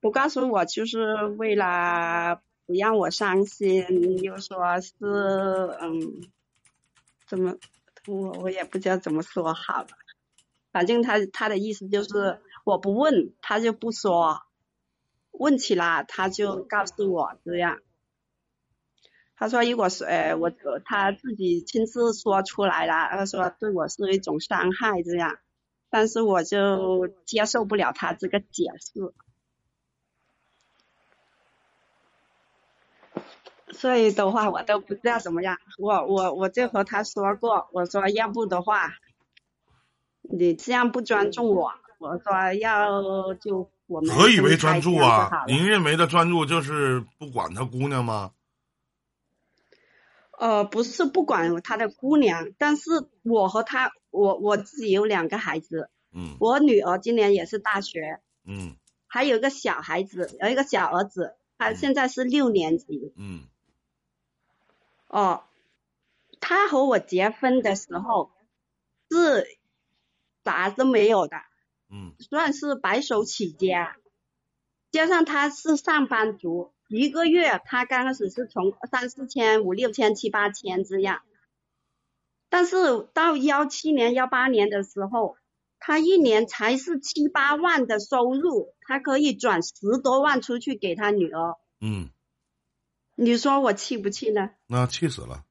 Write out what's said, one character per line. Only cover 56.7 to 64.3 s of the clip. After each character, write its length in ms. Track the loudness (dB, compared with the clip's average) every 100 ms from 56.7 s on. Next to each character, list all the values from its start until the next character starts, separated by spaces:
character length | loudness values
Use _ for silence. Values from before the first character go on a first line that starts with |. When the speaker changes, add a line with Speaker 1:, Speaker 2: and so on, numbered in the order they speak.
| 6
Speaker 1:
儿 180 | 4 -2
今 160 | 0
年 200 | 2 4
也 120 | 2 0
是 120 | -6
大 220 | -4 -4
学。 400 | -4 -8 -10 -12 _ _
Speaker 2:
嗯。 320 | -14 -12 -12 -14 _ _ _
Speaker 1:
还 160 | -2
有 120 | 2 2
一 40 |
个 100 | 0
小 300 | -2 -6 -6
孩 220 | -4 -4
子， 340 | -4 -6 -8 -4
有 80 | -2
一 60 |
个 100 | 0
小 220 | 0 0 0
儿 180 | 0
子， 300 | -2 -4 -8 -8 _ _
他 140 | -4
现 220 | -2 0
在 140 | 2 0
是 160 | 0
六 260 | 0 2 4
年 280 | 2 2 -2
级。 340 | -2 -12 -12 -14
Speaker 2:
嗯。 260 | -14 -14
嗯。 60 | -16 _ _ _ _ _ _ _ _